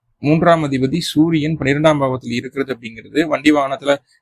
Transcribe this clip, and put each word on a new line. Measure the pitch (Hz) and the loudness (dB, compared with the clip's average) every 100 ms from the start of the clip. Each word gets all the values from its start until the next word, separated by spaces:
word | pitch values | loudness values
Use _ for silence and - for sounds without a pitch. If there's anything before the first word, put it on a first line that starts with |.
| _ - | _ -6
மூன்றாம் | 143 165 175 165 | 0 2 4 2
அதிபதி | 147 135 131 165 | 2 -2 -2 -2
சூரியன் | - - 165 160 147 156 | -2 0 2 2 -2 -2
பன்னிரெண்டாம் | 131 143 156 147 | -2 2 2 2
பாவத்தில் | 135 127 120 | -2 -4 -6
இருக்கிறது | 120 131 135 135 | -6 -6 -8 -6
அப்படிங்கிறது | 117 117 113 - 143 165 | -6 -10 -16 -6 -2 -2
வண்டி | 139 143 | 2 2
வாகனத்துல | 147 135 135 139 143 _ _ | 2 0 -4 -2 -2 _ _